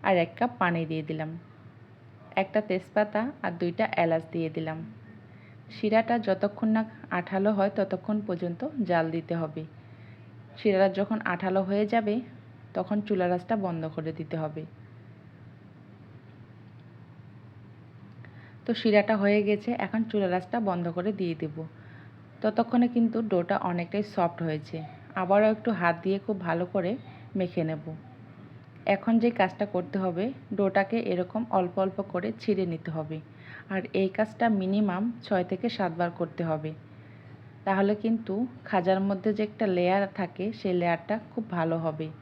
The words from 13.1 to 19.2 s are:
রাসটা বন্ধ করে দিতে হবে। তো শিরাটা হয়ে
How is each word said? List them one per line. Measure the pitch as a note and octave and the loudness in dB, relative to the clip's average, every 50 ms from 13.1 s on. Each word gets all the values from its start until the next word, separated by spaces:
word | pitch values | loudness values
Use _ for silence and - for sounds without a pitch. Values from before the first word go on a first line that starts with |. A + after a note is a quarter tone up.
| G#3 F#3 F3+ | 0 2 2
রাসটা | F3 F3+ F3+ F3+ - A3+ | 2 2 0 0 -2 -2
বন্ধ | G#3 G3 F3+ E3+ E3 D#3+ D#3+ D#3 | 0 0 -2 -2 -4 -4 -4 -6
করে | - D#3 D#3+ D#3 | -6 -6 -6 -6
দিতে | D#3+ D#3+ D#3 - | -6 -8 -6 -4
হবে। | D#3+ D#3 D#3 D3+ D#3 D#3 E3 - - - - - - - - - - - - - - - - - - - - - - - - - - - - - - - - - - - - - - - - - - - - - - - - - - - - - - - - - - - - - - - - - - - - - - - - - - - - - - | -4 -4 -4 -6 -8 -12 -12 -16 -20 -20 -20 -20 -20 -20 -20 -20 -20 -20 -20 -20 -20 -20 -20 -20 -20 -20 -20 -20 -20 -20 -20 -20 -20 -20 -20 -20 -20 -20 -20 -20 -20 -20 -20 -20 -20 -20 -20 -20 -20 -20 -20 -20 -20 -20 -20 -20 -20 -20 -20 -20 -20 -20 -20 -20 -20 -20 -20 -20 -20 -20 -20 -20 -20 -20 -20 -20 -18 -20 -18 -18 -20 -20 -20 -20 -10
তো | - - A#3 | -4 -4 -4
শিরাটা | - - A3+ G#3 G#3 G3+ G#3 A3 | 0 2 6 6 6 6 6 2
হয়ে | G3+ | 4